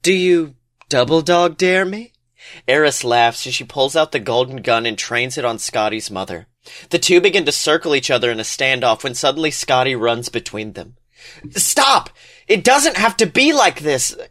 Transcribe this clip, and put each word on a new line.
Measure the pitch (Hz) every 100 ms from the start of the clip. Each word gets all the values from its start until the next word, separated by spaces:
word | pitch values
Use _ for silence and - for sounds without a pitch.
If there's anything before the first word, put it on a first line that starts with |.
"Do | 165
you | 190 180 175 156 _ _ _ _
double | 131 123 160
dog | 156 175 175 156
dare | 185 185
me?" | 190 208 240 _ _ _ - - -
Eris | 139 151 131
laughs | 123 120 117 117 131
as |
she | 123
pulls | 131 143 135 160
out | 156
the | 139
golden | 104 120 127 131
gun | 101 113 117
and | 107
trains | - 120 127 135
it |
on | 120 110
Scotty's | - 120 107 110 -
mother. | 95 95 85 - _ - - -
The | 165
two | - 180
begin | 196 190 143
to |
circle | - - 160 170
each | 139 -
other | 127 120
in | 110
a |
standoff | 107 - 135 131 120 110
when | 135 123
suddenly | 143 139 156
Scotty | - - 127 127 127
runs | 117 117 120
between | 117 - 104 107
them. | 98 82 _ _ _ - - - -
"Stop! | - - 277 254 - _ - - -
It | 208
doesn't | - 285 302 190
have | 208 202
to | 208
be | - 285
like | 294 196 -
this! | 151 135 - - 120